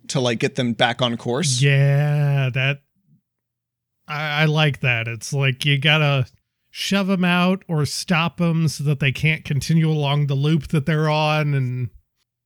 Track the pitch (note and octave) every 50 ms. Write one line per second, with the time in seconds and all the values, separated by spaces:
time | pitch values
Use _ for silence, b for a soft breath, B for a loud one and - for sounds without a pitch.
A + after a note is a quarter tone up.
0 | _ - - C#3+ B2 B2 A#2 G#2+ C#3+ C3 - C#3+ B2+ A#2+ A2 - C3 A#2 A#2 -
1 | C3 A#2+ A#2 A2+ - B2 A#2+ C#3+ F3+ C#3+ B2 B2 C#3+ C#3+ C#3 C#3 C#3 C#3 C#3 C#3+
2 | D3 D3 D3 D3 C#3+ C#3+ C#3 C#3 C3+ B2+ A#2 C3 C3 C#3 C#3+ C#3 _ _ _ _
3 | _ _ _ _ _ _ _ _ _ _ _ _ _ _ _ _ _ _ _ _
4 | _ - D3+ D3 D#3 D3+ D3 D3 D#3 D#3 D3+ D#3 D#3 D3+ C3 - - C3 A#2+ A#2
5 | A2+ A#2 A#2 A2 - - D3 C#3 C#3 C3+ B2+ - - D3 C#3+ C#3 D3 D#3 D3+ D#3
6 | D3+ C#3+ C#3+ C3 C3 - _ _ _ _ _ _ _ _ - - - - G3 G3+
7 | G3 F#3 G3 F3 F#3 F3 F3 F3+ F3 F#3 F#3+ F#3 - - E3 D3+ C#3+ C3+ - -
8 | - - F3+ D#3 E3+ E3 - - F3 E3+ D#3+ E3 E3 D3 - - C#3 D3+ D3 C#3
9 | D3+ C3+ B2 - - D#3 D#3 - - - D3+ C3 - - D#3+ E3 D#3+ D#3 D#3 D3+
10 | C#3+ C#3 C#3+ D3 D3 C#3 C#3+ C3+ C#3+ D3+ E3 D#3 - - E3 D#3 C#3 E3+ D#3 D3+
11 | D#3 D3+ D3+ D#3 D#3 D3+ D3+ D3+ D3+ D3 C#3+ C3+ B2+ B2 B2+ B2+ B2 - - -
12 | _ _ _ _ _ _ _ _ _